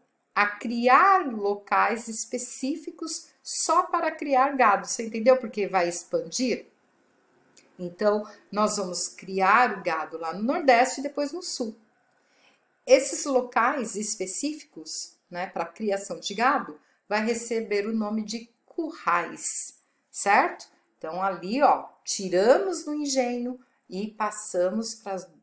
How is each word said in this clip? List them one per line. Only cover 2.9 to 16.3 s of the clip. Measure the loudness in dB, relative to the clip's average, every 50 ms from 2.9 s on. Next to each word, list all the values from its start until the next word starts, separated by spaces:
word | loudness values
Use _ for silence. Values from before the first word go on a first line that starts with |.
| -14 -12 -8 -8 -8 -8 -8 -12 _ _ _
só | -4 -2 0 2 2 2 2 2
para | 0 -2 -2 0 -2
criar | -4 -4 -2 2 4 4 4 2 4
gado. | 4 4 4 4 2 0
Você | -4 -6 -6 -6
entendeu? | -6 -6 2 4 6 6
Porque | 6 4 -4 -4 -4 -4
vai | 0 0 0 0 0
expandir. | -2 -4 -6 -4 -4 -4 -4 -4 -4 -2 -2 0 -2 -2 -6 -14 _ _ _ _ _ _ _ _ _ _ _ _ _ _ _ _ _ -20 _ _ _ -12
Então, | -12 -10 -6 0 2 2 2 2 -2 -6 -14 -20 _ _
nós | -2 0 0 0 0
vamos | -2 -4 -4 -4 -4 -4 -4
criar | -6 -10 -12 -6 -2 2 4 6 6 6 6 4 0 -4
o | -4
gado | -4 -2 -2 -4 -8 -10 -8
lá | -8 -8 -6
no | -4 -2
Nordeste | -2 -2 2 4 6 6 6 6 2 0 -4
e | -6
depois | -6 -4 -4 -4 -4 -6
no | -8 -8
Sul. | -8 -6 -6 -6 -6 -8 -12 _ _ _ _ _ _ _ _ _ _ _ _ _ _ _ _ _ _ _ _ _
Esses | 6 6 6 6 2 -2 -4 -2
locais | 0 0 0 0 0 0 2 2 2 0 0 -4 -4 -4
específicos | -4 -4 -4 -4 -4 -4 -4 -4 -2 -2 -4 -6 -8 -12 -18 _ -18 -12 -10 -10 -10 -10 -10 -14 _ _ _
né, | -10 -10 -8
pra | -8 -6 -8 -8
criação | -8 -8 -6 -4 -2 -2 -2 -4 -8 -10 -8
de | -8 -8